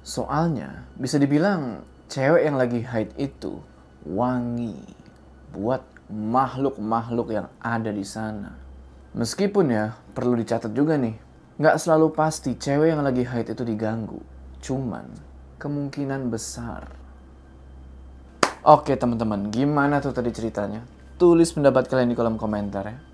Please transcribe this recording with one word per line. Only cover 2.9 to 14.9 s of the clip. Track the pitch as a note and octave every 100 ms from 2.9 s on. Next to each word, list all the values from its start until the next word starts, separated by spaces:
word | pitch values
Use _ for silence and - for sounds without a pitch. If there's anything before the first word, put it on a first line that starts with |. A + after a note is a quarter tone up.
| A#2 G#2+ -
itu | C#3 - - - - - - - D2+
wangi | F#2 B2 B2+ A#2+ A#2+ A#2 D2+ - - - - - - -
buat | F2 G#2 C3 - - -
makhluk-makhluk | G#2+ G#2+ B2 C3 B2+ C#3 - G#2+ A2+ A#2 A#2+ A#2
yang | G#2+ F#2 -
ada | A#2 A#2 A2
di | G#2
sana. | G2 A2 A2 G#2+ G2+ C2+ - - - - -
Meskipun | - A2+ - G3 G3+ E3
ya, | A2+ G#2+ A2 -
perlu | - B2 A#2+
dicatat | A2+ A2+ A2+
juga | G#2+ D3 D#3
nih, | A#2+ A2 - - - -
nggak | D3+ D3+
selalu | F3 D#3 D#3+
pasti | D#3 D#3 D#3 C#3+ A#2
cewek | - C#3 D#3+
yang | D#3
lagi | C#3 B2+ B2
haid | B2 A2+
itu | A2+
diganggu. | A#2+ G#2+ G#2+ A2+ G#2+ - - - - -
Cuman, | - C3+ C3